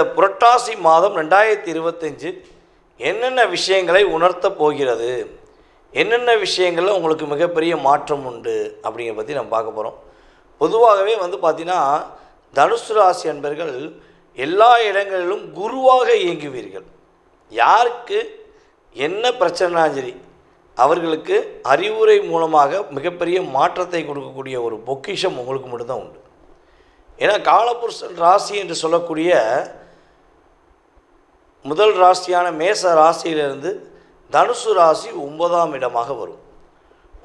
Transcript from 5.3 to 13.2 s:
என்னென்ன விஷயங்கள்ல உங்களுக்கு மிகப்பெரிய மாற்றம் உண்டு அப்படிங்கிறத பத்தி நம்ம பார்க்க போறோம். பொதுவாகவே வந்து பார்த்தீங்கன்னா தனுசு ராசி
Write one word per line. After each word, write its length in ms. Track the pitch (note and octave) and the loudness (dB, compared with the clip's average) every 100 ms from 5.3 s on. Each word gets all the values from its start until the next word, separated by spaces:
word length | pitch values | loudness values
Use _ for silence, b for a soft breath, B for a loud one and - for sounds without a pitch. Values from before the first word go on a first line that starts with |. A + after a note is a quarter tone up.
| - _ b b b b | -14 _ b b b b
என்னென்ன 400 | - F#3 A#3 A#3+ A3+ F#3+ | -2 0 0 2 0 0
விஷயங்கள்ல 500 | - F3+ E3 F#3 G3+ | 0 0 0 0 0
உங்களுக்கு 280 | D#3+ D#3 D3+ | 0 -2 -2
மிகப்பெரிய 500 | C#3+ E3+ D#3 E3 E3 | -2 -2 0 -2 0
மாற்றம் 500 | C3+ D3 - C#3+ C3 | 2 2 0 -6 -6
உண்டு 300 | A#2 A2+ A2 G#2+ - | -10 -6 -4 -6 -8
அப்படிங்கிறத 380 | G#2+ A2 A#2 A2 | -10 -8 -8 -8
பத்தி 180 | A2 D3 | -6 -6
நம்ம 160 | A2 A2+ | -4 -4
பார்க்க 220 | A2+ G#2+ | -4 -6
போறோம். 180 | A2 - - b b b b - | -8 -10 -20 b b b b -4
பொதுவாகவே 580 | D#3+ A3+ A#3 G3+ G3 A3 | -2 4 6 6 2 -2
வந்து 140 | F3+ F#3 F3 | -4 -2 -2
பார்த்தீங்கன்னா 340 | D3+ E3 F#3 C#3 D3+ F#3 - B B _ | -2 -2 -2 0 0 -4 -16 B B _
தனுசு 380 | - D#3+ A#3 - A3 | 0 2 0 -2 2
ராசி 280 | F#3 F3 | 4 2